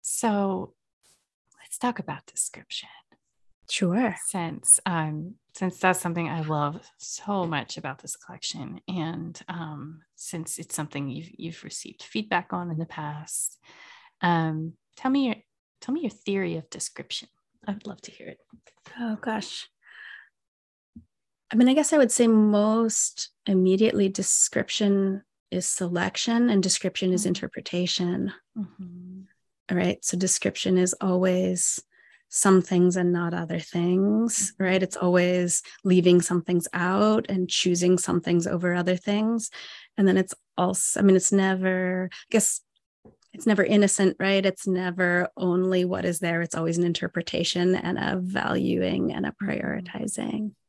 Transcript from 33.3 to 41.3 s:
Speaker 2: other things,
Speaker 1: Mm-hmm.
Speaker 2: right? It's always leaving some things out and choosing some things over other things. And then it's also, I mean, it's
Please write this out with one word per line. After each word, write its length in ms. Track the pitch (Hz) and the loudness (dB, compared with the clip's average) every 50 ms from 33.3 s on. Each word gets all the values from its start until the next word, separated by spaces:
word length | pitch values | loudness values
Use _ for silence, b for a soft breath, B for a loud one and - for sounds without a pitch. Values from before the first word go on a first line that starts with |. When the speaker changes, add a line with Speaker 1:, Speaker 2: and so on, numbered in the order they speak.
| 170 | -4
Speaker 2:
other 240 | 175 170 160 170 170 | -4 -6 -4 -6 -6
things, 920 | 156 - - 175 170 180 180 190 196 202 214 214 226 233 - - - - | -6 -4 -2 0 0 2 2 2 2 2 2 2 0 0 0 -2 -4 -4
Speaker 1:
Mm-hmm. 120 | - - 196 | -2 -2 0
Speaker 2:
right? 180 | 185 185 190 | 2 2 2
It's 140 | 185 180 - | 2 0 -2
always 680 | - - 180 180 180 175 180 180 180 180 175 - - B B B B _ | 0 2 4 4 4 4 4 2 2 2 0 0 -2 B B B B _
leaving 380 | 196 180 185 175 180 175 180 | 6 6 8 8 8 8 8
some 180 | 170 - 175 175 | 6 4 -2 -2
things 240 | 165 - 180 175 170 - | 0 2 0 0 0 -2
out 540 | - 180 175 180 190 202 208 214 214 214 - - | -4 -2 0 0 2 4 4 4 4 2 0 -2
and 200 | 196 185 185 175 | -2 -2 -2 -2
choosing 480 | - - - 185 175 175 175 180 185 175 | -2 0 2 2 2 4 4 4 4 4
some 240 | - - 180 175 | 2 0 -2 -2
things 240 | - 170 175 170 165 | 2 2 2 2 2
over 280 | - - 170 175 180 175 | 0 -2 0 0 0 0
other 220 | 175 175 180 185 | 0 0 0 -2
things. 540 | 180 _ 208 202 208 214 226 233 226 220 - B B B B B B B B _ - | -2 _ -2 0 0 0 0 0 -2 -4 -8 B B B B B B B B _ 4
And 100 | 196 190 | 4 6
then 80 | 185 | 6
it's 180 | 190 185 190 - _ _ _ _ | 4 2 0 -6 _ _ _ _
also, 420 | - 180 185 185 - - - - - | 0 0 0 0 -2 -2 -2 0 4
I 40 | |
mean, 140 | 202 196 190 | 6 6 6
it's 160 | 185 185 - | 6 4 4